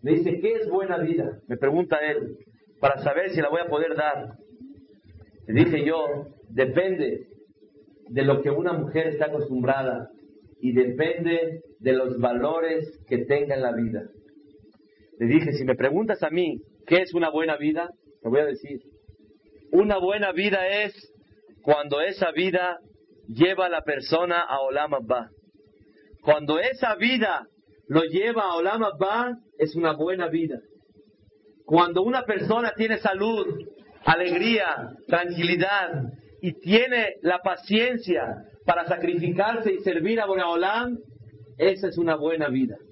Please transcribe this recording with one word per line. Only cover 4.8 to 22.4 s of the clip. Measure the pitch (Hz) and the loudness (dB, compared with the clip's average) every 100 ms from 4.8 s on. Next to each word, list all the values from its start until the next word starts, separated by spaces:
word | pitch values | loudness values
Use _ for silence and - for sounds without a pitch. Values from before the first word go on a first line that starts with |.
| - - - - - - - | -20 -20 -20 -20 -20 -20 -2
Le | 113 | 4
dije | 175 156 143 | 4 4 0
yo, | 165 147 143 143 - - | 0 -2 -6 -8 -18 -12
"Depende | 113 127 165 190 180 135 - - - - _ - _ _ _ - | 0 0 2 0 0 -2 -4 -10 -20 -20 _ -20 _ _ _ -6
de | 120 | 0
lo | 139 139 | 2 4
que | 143 | 2
una | 147 175 | 0 0
mujer | 160 147 160 160 | -2 -2 0 0
está | 151 151 | 0 -2
acostumbrada | 151 143 127 123 135 131 120 - - - - - - | -2 -2 -2 0 0 0 -4 -8 -18 -20 -20 -20 -4
y | 123 | 0
depende | 123 123 120 160 170 165 165 165 - - - | 4 2 2 -2 0 0 0 0 -6 -16 -6
de | 120 | 0
los | 131 127 120 | 2 2 0
valores | 120 120 143 165 165 160 156 - - | 0 0 -2 0 -2 -2 -4 -12 -4
que | 131 - | -4 0
tenga | 143 143 139 | 0 0 -2
en | |
la | 127 | -2
vida." | 117 117 110 107 107 - - - - - _ _ _ _ - | -2 -4 -6 -10 -20 -20 -20 -20 -20 -20 _ _ _ _ -4
Le | 117 | 4
dije, | 151 156 | 4 4
"Si | 139 | -2
me | 131 123 | -2 0
preguntas | 131 156 220 202 | 2 0 -2 -2
a | 160 | -2
mí, | 160 175 120 - _ - | 0 -2 -4 -12 _ 2
¿qué | 170 | 2
es | 185 | 2
una | 165 165 | 0 0
buena | 151 160 147 | 0 -2 -2
vida?", | 147 156 175 - _ _ | -2 -2 -4 -10 _ _
te | 113 | 0
voy | 135 | 0
a | 147 | 0
decir. | 131 143 143 - _ _ - - _ _ - - | -4 -10 -14 -16 _ _ -20 -20 _ _ -20 2
Una | - 208 196 | 4 4 2
buena | 180 208 202 | 0 0 -2
vida | 175 208 196 185 202 | 0 0 2 0 0
es | 208 - - - _ _ _ - | -2 -6 -20 -20 _ _ _ -10
cuando | - 147 147 139 | 2 2 2 0
esa | 170 190 180 | -2 0 -2
vida | 151 | 0